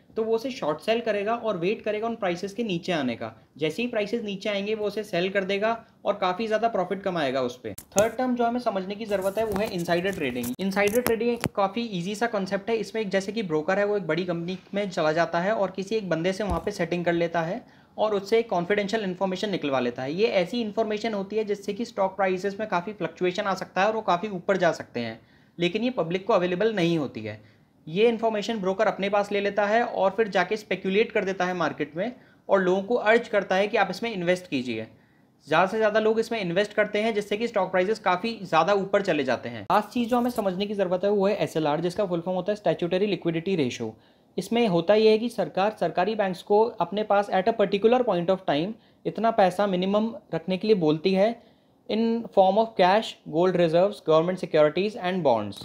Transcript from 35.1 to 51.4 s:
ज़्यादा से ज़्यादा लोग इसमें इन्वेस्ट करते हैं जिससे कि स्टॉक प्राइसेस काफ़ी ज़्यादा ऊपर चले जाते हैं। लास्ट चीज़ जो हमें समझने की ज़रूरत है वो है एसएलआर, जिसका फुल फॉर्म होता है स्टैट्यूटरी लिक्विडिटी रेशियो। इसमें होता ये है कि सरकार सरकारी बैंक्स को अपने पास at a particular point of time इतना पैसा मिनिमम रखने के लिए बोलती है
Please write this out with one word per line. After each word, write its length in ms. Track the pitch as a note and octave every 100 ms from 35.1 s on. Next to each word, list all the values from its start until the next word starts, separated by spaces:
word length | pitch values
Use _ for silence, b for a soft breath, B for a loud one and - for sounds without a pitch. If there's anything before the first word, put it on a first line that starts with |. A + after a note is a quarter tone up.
| b b _ -
ज़्यादा 200 | D#3 F#3
से 100 | A3
ज़्यादा 240 | G#3+ G#3+
लोग 200 | A3 A3+
इसमें 200 | A3+ A#3
इन्वेस्ट 320 | F3 F3 G#3
करते 300 | - G3+ G#3
हैं 120 | A3+
जिससे 220 | G#3 G3+ G#3
कि 120 | A#3
स्टॉक 220 | G#3 F3+
प्राइसेस 280 | F#3 F#3 A3
काफ़ी 400 | F#3+ F3+ A#3 A3
ज़्यादा 320 | F3+ D#3+ E3+
ऊपर 280 | G3+ F#3+ G3+
चले 220 | G3 D3+
जाते 240 | B2+ A2+ A#2
हैं। 140 | A#2
लास्ट 260 | G2+ - -
चीज़ 200 | B3 A3+
जो 80 | B3
हमें 140 | B3
समझने 360 | A#3+ G3 F3+ G#3
की 80 |
ज़रूरत 300 | G3+ F3+ F3+
है 60 | G3+
वो 160 | G#3 G3
है 100 | -
एसएलआर, 440 | D3 E3 D3+ D#3
जिसका 260 | F3 F3 G3
फुल 140 | E3+
फॉर्म 160 | F#3 F#3
होता 160 | F3+
है 40 | G#3
स्टैट्यूटरी 500 | E3+ D#3+ F3 F3+ G#3
लिक्विडिटी 500 | E3 E3+ E3 G3 F#3
रेशियो। 380 | B2 - A2 - b b b -
इसमें 300 | - A#3 A#3
होता 260 | E3+ E3+
ये 160 | G#3+ A3
है 80 | A3
कि 100 | A#3+
सरकार 480 | - D#3+ F#3 G#3 G#3+
सरकारी 340 | E3+ E3+ F#3
बैंक्स 280 | A3 G3 F3+
को 200 | - G#3 A#3 -
अपने 220 | F3 G#3
पास 280 | G#3+ G3+ G3+
at 180 | F#3+ F#3
a 60 |
particular 440 | A3 G3 G3+ A3+ B3
point 280 | A#3+ F3 F3
of 140 | F#3+ -
time 240 | D3 F#3 A3+ b b E3
इतना 240 | D#3+ A3+
पैसा 360 | A3+ F#3 F3+ G3+
मिनिमम 480 | F3+ F#3+ G#3 A3+ - -
रखने 220 | E3 - F#3
के 80 | G#3+
लिए 100 | G3+
बोलती 360 | D#3 D#3 F#3+
है 200 | F#3 G#3+ A#3+